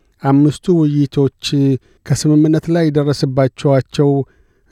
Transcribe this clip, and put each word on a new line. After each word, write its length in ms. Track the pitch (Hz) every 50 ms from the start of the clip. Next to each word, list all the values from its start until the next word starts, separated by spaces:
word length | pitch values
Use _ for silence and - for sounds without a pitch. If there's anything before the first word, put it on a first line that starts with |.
| _ _ _ _ -
አምስቱ 420 | 135 139 139 147 151 139 - - - 180
ውይይቶች 720 | 165 156 147 147 147 147 135 - 147 139 131 - _ - - - 143 139 139 135 123 - _ _ _ _
ከስምምነት 600 | - 143 - - 151 151 151 151 160 156 156 - -
ላይ 160 | 165 175 165
የደረሰባቸዋቸው 1300 | 156 147 151 143 147 143 - - 139 127 135 135 127 - - - 147 139 135 123 - - - 147 143 139 139 131 - _ _ _ _ _ _ _ _